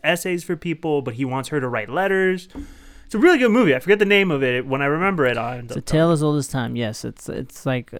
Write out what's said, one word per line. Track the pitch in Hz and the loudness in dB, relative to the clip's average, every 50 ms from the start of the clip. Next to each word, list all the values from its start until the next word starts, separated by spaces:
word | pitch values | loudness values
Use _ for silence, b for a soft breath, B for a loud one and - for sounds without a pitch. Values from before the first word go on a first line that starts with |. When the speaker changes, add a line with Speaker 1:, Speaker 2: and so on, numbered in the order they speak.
| - | -2
Speaker 1:
essays | 151 175 180 - 185 180 175 165 | -2 -2 0 -2 -4 -4 -4 -4
for | - 180 | -6 -8
people, | 160 - 175 160 156 - 160 151 147 131 | -6 -4 -6 -6 -4 -2 -2 -2 0 -2
but | 127 117 | -4 -4
he | 113 139 | -4 -4
wants | 131 127 131 127 - | -4 -4 -4 -6 -4
her | 151 151 | -4 -4
to | 131 127 | -2 -2
write | 120 113 107 110 | -4 -4 -4 -4
letters. | 123 165 190 196 196 190 190 185 185 185 - - B B B B B B B B B B B | -4 -2 0 0 2 2 2 0 0 -2 -6 -12 B B B B B B B B B B B
It's | B - | B 0
a | 220 | 4
really | 233 349 359 277 | 6 6 6 6
good | 254 240 | 6 4
movie. | 208 247 247 175 131 | 4 4 6 4 4
I | 123 | 2
forget | - 175 208 208 | 2 2 2 2
the | 208 | 4
name | 196 202 202 196 190 | 4 4 4 4 2
of | 160 139 135 | 0 0 0
it. | 127 123 123 127 | 0 0 0 -2
When | 135 135 135 | -2 -2 -2
I | 143 | 0
remember | 139 147 160 180 196 196 170 143 | 0 0 0 0 -2 0 0 0
it, | 123 120 | 0 0
I'll | 117 117 117 123 123 | 0 -4 -6 -6 -8
end | 120 | -10
Speaker 2:
It's | 117 123 | -10 -10
a | 143 | -10
Speaker 1:
up | - | -4
Speaker 2:
tale | - - 156 165 | 0 2 4 4
Speaker 1:
talking. | 170 170 | 4 4
Speaker 2:
as | 151 151 | 2 2
old | 151 147 147 | 0 0 0
as | 135 - | -2 -2
time. | - 135 120 113 123 | -4 -4 -4 -4 -4
Yes, | 120 120 107 110 - - | -4 -4 -4 -6 -8 -10
it's, | 120 113 - - - | -12 -12 -12 -12 -10
it's | - - 135 - - - - | -10 -10 -10 -12 -14 -8 -4
like | 139 131 127 117 - - - | -4 -4 -4 -4 -8 -14 -16